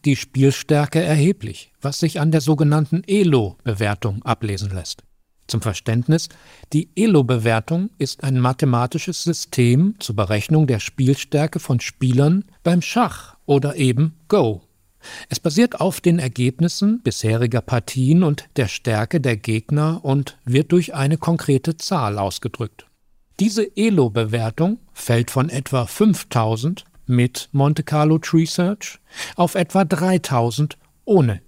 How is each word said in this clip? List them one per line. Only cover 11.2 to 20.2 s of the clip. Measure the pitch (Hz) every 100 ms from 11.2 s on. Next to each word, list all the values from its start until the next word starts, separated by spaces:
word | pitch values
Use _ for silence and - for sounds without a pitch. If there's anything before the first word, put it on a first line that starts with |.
| - 147 156 -
von | - 123
Spielern | - - 127 123 143 180 - _
beim | - 175
Schach | - - 233 - - _ -
oder | 143 143 143
eben | 131 120 160 - -
Go. | 208 123 98 - _ _ _ - - -
Es | -
basiert | 170 156 240 -
auf | 180 -
den | 180 170
Ergebnissen | 131 117 123 - 165 - 196 233
bisheriger | 127 - 110 113 120 120
Partien | - 123 - 131 131 165
und | 180 147 - -
der | 120
Stärke | - - 107 113 170
der | 127 110
Gegner | - 110 - 147 156 165 147
und | 135